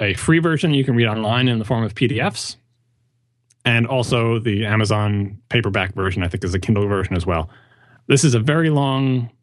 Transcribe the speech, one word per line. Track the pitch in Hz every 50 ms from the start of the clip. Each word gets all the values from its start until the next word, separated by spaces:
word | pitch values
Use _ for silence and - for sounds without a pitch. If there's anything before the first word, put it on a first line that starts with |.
a | 107 101 95
free | - - - 160 165
version | 165 170 160 139 - 156 147
you | 139 131
can | 135 120
read | 120 117
online | 110 107 113 110 107 117 123 127 127
in | 120 113
the | 107
form | - 127 113 113
of | 104 -
P | - 131 120
D | 143 -
Fs, | 139 202 - - - - - _ _ _ _ _ _ _ _ _ _ _ _ _ _ _ _ _ _ _ _ _ -
and | 120 117 117 117
also | 117 135 127 117 - 131 120 117 117 117 113
the | 110 113 101 101 110
Amazon | 104 107 107 113 104 110 104 104 104 104 101 98 98 101 - _ -
paperback | - 120 110 107 95 104 92 92 -
version, | 98 95 95 90 101 87
I | 90
think, | - 92 -
is | 87 90
a | 95
Kindle | - - 110 104 101
version | 101 101 95 95 - 92
as | 87 85
well. | 92 87 80 80 - - - _ _ _ _ _ _ - _ _ -
This | 143 135 -
is | 147 120
a | 113
very | 107 147 147 165 165 160
long | 151 143 139 135 135 135 135 135 131 127 117 117 _ _